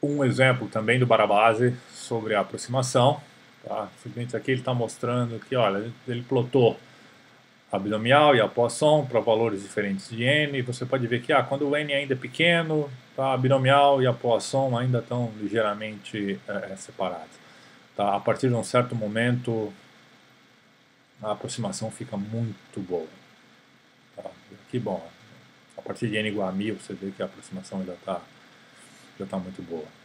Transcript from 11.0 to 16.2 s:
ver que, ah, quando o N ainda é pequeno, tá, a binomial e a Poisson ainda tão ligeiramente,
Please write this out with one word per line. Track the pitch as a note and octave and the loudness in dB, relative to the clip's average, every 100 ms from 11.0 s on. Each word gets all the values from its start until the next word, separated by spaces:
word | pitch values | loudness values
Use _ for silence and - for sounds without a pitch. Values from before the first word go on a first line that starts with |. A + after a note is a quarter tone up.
| A#2 | 0
ver | A#2+ | -2
que, | - | 2
ah, | D3 | 2
quando | C3+ C#3 D3 | 2 -2 0
o | D3 | 0
N | D3+ | 0
ainda | C#3 C#3 | -4 -2
é | B2+ | -4
pequeno, | B2 - E3+ E3+ D#3+ D#3 C#3+ B2+ - - | -6 0 2 4 2 -2 -2 -10 -14 -4
tá, | C3+ | -2
a | C3 | 2
binomial | B2+ C3+ C3 C#3+ C#3+ C#3 | 2 4 6 6 6 6
e | B2+ | 2
a | |
Poisson | A#2+ A#2+ A2 - C3+ C3+ A#2+ | 2 0 0 0 -2 0 0
ainda | B2+ A#2+ | 0 -2
tão | - A#2+ A#2 G#2+ | -2 -4 -4 -6
ligeiramente, | G2+ A2 G#2+ G#2 G#2+ G#2 - A2 | -4 0 0 -2 -8 -12 -10 -6